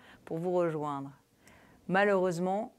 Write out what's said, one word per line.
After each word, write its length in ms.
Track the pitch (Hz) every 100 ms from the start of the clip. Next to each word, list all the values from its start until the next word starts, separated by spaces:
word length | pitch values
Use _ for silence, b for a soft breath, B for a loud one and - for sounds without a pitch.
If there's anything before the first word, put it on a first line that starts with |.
| B B
pour 140 | - 165
vous 140 | 175
rejoindre. 580 | 180 170 156 147 143 139 139 _ _ b b b b b
Malheureusement, 840 | 185 208 196 185 170 180 196 247